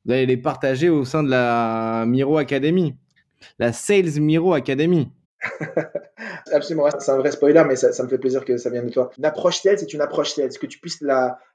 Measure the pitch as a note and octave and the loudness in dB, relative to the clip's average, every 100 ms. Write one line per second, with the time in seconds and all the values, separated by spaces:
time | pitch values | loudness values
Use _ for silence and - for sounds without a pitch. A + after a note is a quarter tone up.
0 | - B2+ C3 B2+ B2+ C#3 C#3 C3 E3+ D#3 | -2 0 2 0 -2 -2 -2 0 2 2
1 | C3 D#3 D3 B2+ A#2+ A#2+ A#2 A2+ A2+ A2+ | 0 0 2 2 2 2 0 -2 -2 -2
2 | A2+ B2+ C#3 D#3 C#3+ C#3 D3 F3+ D#3+ - | 0 2 2 2 0 0 2 2 0 -4
3 | _ _ _ _ - - A#2 A2+ - G3+ | _ _ _ _ -18 -4 -2 -2 0 2
4 | F3 D3 D3+ D#3+ F3+ D#3 B2+ C3+ E3 F3 | 2 2 2 2 2 0 0 0 2 2
5 | C3 - _ - - - D#3 - - - | 0 -6 _ -14 -12 -10 -6 -4 -4 -8
6 | - - A3 E3+ - C#3+ D3 D#3+ D3 C#3+ | -12 -16 -14 -14 -2 -2 -2 0 0 0
7 | - C3+ C#3+ - C#3+ D#3 D3 B2+ B2 - | 0 2 0 2 4 6 4 4 2 0
8 | B2+ C3 C3 C3 C3 A#2+ A#2+ A#2+ A#2+ C3 | -4 -2 -2 -2 -2 -4 -4 -6 -4 -2
9 | B2 - D3+ D#3 F3 E3+ G3 G3 E3+ D3+ | -4 -2 -4 0 -2 0 0 0 -2 -4
10 | C#3+ D#3+ C#3+ - C3+ - - - F3 - | -2 -2 -4 -2 -4 -6 -12 -12 -14 -8
11 | C#3+ C3 B2+ B2+ _ | -2 0 0 -4 _